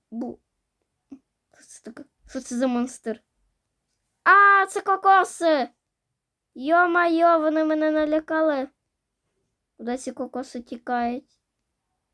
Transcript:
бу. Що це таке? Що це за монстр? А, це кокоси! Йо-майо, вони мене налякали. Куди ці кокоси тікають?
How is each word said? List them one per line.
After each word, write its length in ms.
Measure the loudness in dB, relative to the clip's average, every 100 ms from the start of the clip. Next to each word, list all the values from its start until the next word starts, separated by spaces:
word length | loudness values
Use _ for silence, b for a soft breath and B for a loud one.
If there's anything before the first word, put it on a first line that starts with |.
| _
бу. 280 | -12 -10 -12 _ _ _ _ _ _ _ -20 _ _ _
Що 100 | _ -20
це 160 | -20
таке? 220 | -20 -20 -20 _ _
Що 140 | -14
це 160 | -10 -4
за 100 | -2
монстр? 560 | -2 -6 -8 -12 -12 _ _ _ _ _ _ _ _ _ _
А, 420 | 4 6 8 6 2
це 140 | -4
кокоси! 880 | -2 0 4 4 4 -2 0 0 -2 -8 _ _ _ _ _ _ _
Йо-майо, 840 | -10 0 2 2 2 0 2 4 4
вони 260 | 2 0
мене 260 | 0 0 0
налякали. 800 | 0 0 -2 -2 -2 0 -2 -6 _ _ _ _ _ _ _ _ _ _ _
Куди 200 | -10 -8
ці 160 | -10
кокоси 500 | -10 -10 -10 -12 -14
тікають? 760 | -14 -14 -8 -4 -4 -6 -12 _ _ _ _ _ _ _ _